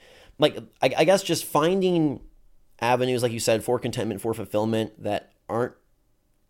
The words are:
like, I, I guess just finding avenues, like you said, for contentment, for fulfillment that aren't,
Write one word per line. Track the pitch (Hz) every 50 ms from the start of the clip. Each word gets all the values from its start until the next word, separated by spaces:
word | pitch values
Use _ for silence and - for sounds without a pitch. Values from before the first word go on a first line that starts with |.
| - - - - - - - -
like, | 143 139 - 110 113 - _ -
I, | - 135 - -
I | 160
guess | 165 196 190
just | - - 165 - -
finding | - - 147 151 170 190 196 185 185 175 165 156 147 123 110 - - - - - - - - _ _ _ -
avenues, | 117 120 127 123 127 127 127 120
like | 123 107
you | 113 113
said, | - 120 113 107
for | - - 123 117
contentment, | - 127 - 123 101 110 101 98
for | - 113 110
fulfillment | 113 98 - - 104 107 110 110 110 110 - - -
that | 110 104 104 - - _ _ _ _ -
aren't, | 95 117 123 - - _ _ _ _ _ _ _ _ _ _ _ _ _ _